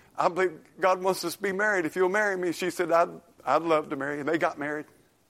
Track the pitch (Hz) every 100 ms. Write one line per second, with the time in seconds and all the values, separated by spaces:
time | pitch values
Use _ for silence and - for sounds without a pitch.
0 | _ - 160 175 185 156 - - 185 185
1 | 185 185 170 - 196 190 214 202 156 180
2 | 185 202 208 190 175 151 180 165 175 165
3 | 175 165 - _ - 147 165 156 147 143
4 | 139 147 143 160 170 151 147 151 147 _
5 | _ _